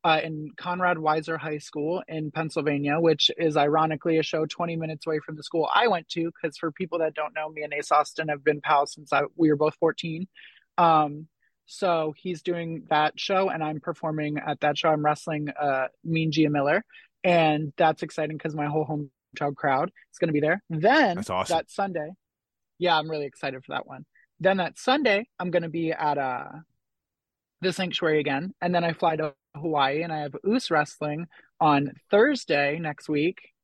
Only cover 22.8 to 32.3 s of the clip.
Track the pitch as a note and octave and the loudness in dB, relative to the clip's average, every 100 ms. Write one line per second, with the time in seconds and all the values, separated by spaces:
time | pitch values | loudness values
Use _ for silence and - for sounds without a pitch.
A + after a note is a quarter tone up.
22.8 | F3 D#3+ D#3 D#3 C#3+ - C#3+ C3 - - | 0 2 0 -6 -6 -6 -8 -8 -8 -8
23.8 | - C3 D3+ _ _ _ F#3 G3 E3+ - | -8 -18 -20 _ _ _ 0 2 -2 -4
24.8 | - C#4+ B3+ G3+ A#3 - F3+ F3 E3 E3 | 0 2 4 2 -2 -8 -2 0 0 -4
25.8 | D#3+ - D#3 C#3+ C3 B2+ - D#3+ D#3+ _ | -2 -2 0 0 -2 -4 -8 -16 -20 _
26.8 | _ _ _ _ _ _ _ _ F#3 F3 | _ _ _ _ _ _ _ _ -4 -2
27.8 | F#3 - E3 D#3 D3 C#3 F3+ - F3 F3 | -6 -2 0 2 2 -2 -4 -4 0 0
28.8 | E3+ D#3+ F3 D#3 D3+ - _ C#3+ E3 D3+ | 0 0 0 0 -4 -8 _ -8 -2 2
29.8 | C3+ D3 E3+ D#3 D3 C3 G3 A#3+ - D#3+ | 2 0 -4 -6 -6 -6 -2 -2 2 0
30.8 | D3 - D3+ D3 E3+ - _ _ D#3+ C#3+ | 0 -4 -6 -6 -8 -16 _ _ 4 4
31.8 | C#3+ - _ G3+ C4 | 2 -8 _ 4 6